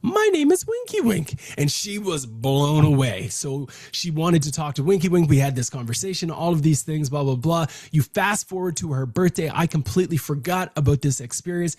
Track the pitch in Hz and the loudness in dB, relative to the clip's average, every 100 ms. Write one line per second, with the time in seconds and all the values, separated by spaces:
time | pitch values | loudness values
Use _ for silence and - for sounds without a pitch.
0 | 208 392 427 359 285 370 - 453 494 427 | 0 2 4 4 4 2 0 -6 -4 -2
1 | 233 190 147 - - - 143 - 202 202 | 0 0 -4 -10 -12 -2 -2 -2 -6 -6
2 | 202 160 127 110 123 139 143 156 151 139 | -4 -6 -6 -6 0 2 2 4 6 6
3 | 131 95 98 - 147 135 139 - - - | 2 0 -6 -8 -6 -8 -10 -14 -14 -8
4 | 175 156 165 170 147 139 151 139 147 196 | -6 -2 2 2 2 -4 -6 -2 2 2
5 | 180 175 165 135 139 127 120 131 117 117 | 4 2 4 4 4 -2 -4 -6 -6 -6
6 | 190 180 165 - 165 170 147 147 - 156 | -4 -6 -6 -4 0 2 4 2 0 -4
7 | 147 147 139 127 139 165 151 - - 156 | -2 -2 0 0 0 0 0 -6 -2 0
8 | 139 - 190 208 - 185 180 156 170 135 | 0 0 0 -2 -4 -4 -4 -4 -4 -4
9 | 131 113 180 - 160 - 170 160 135 - | -2 2 2 2 -4 0 0 0 0 0
10 | 185 160 - 143 131 180 185 - 143 143 | 0 0 -2 -6 -2 -2 -2 0 2 4
11 | 147 127 123 - - 175 175 | 2 -2 -6 -10 -6 -2 -2